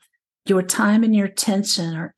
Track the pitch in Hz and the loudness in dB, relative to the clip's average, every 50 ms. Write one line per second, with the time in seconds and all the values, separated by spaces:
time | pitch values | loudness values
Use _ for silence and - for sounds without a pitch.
0 | _ _ _ _ _ _ _ _ _ - 196 185 185 185 - - 220 208 208 214 | _ _ _ _ _ _ _ _ _ 0 0 0 0 -2 -2 0 2 2 4 4
1 | 226 220 220 208 196 190 196 - - - 196 196 202 - - - 170 165 165 160 | 4 4 2 2 2 0 -4 -4 -2 0 0 0 0 -2 -2 -4 -4 -6 -6 -6
2 | 170 - - | -8 -10 -8